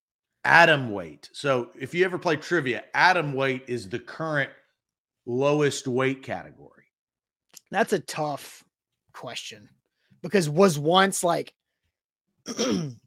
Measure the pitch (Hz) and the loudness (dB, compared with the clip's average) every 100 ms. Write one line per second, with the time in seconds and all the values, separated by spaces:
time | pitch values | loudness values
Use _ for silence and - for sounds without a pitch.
0 | _ _ _ _ 127 151 170 143 120 98 | _ _ _ _ 4 6 8 4 0 -6
1 | 80 71 - - 143 127 117 - 131 175 | -10 -14 -20 -6 -2 0 -2 -10 -6 -2
2 | 185 175 175 151 - 175 127 104 - 139 | 0 0 -2 -2 0 -2 0 -4 -4 2
3 | 175 180 147 131 135 127 120 123 95 117 | 4 4 0 -2 -2 -2 -6 -8 -8 -10
4 | - - 160 147 131 - _ _ _ _ | -10 -10 -4 -2 -4 -8 _ _ _ _
5 | _ _ 117 123 143 151 143 - 131 123 | _ _ -6 0 2 2 2 -2 -4 0
6 | 131 135 - 90 73 69 71 _ _ _ | 0 -2 -8 -10 -12 -20 -20 _ _ _
7 | _ _ _ _ _ - - 185 226 190 | _ _ _ _ _ -20 -6 -2 0 -2
8 | - - 151 139 - - _ _ _ _ | -4 -6 -6 -8 -12 -20 _ _ _ _
9 | _ - 123 117 - 104 110 _ _ _ | _ -16 -14 -12 -14 -18 -20 _ _ _
10 | _ _ 170 202 151 151 196 147 147 185 | _ _ -2 0 2 4 4 4 2 4
11 | 196 - 170 151 139 - _ _ _ _ | 4 2 0 0 -4 -14 _ _ _ _
12 | _ _ _ _ - 220 247 190 147 113 | _ _ _ _ -12 -6 -2 -2 -4 -12